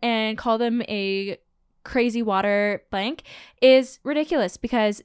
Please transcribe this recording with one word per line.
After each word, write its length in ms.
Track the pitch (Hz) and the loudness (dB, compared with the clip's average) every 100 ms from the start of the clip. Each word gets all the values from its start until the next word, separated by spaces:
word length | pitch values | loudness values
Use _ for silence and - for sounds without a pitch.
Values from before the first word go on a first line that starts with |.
and 360 | 233 226 220 220 | -2 -2 -2 -4
call 180 | 247 226 | -2 0
them 240 | 240 240 | 0 -2
a 540 | - 208 196 196 196 - _ _ _ _ | -4 -4 -2 -4 -4 -10 _ _ _ _
crazy 380 | - 262 240 226 | -6 0 0 0
water 640 | 220 190 202 202 208 202 - | 0 0 2 2 0 -2 -6
blank 320 | 196 208 320 - - - - | -4 -4 -6 -12 -20 -20 2
is 380 | 262 262 254 - | 6 6 4 -6
ridiculous, 540 | 262 294 302 320 214 - | -4 -2 0 0 -2 -4
because 460 | 233 247 214 208 | -4 0 0 -2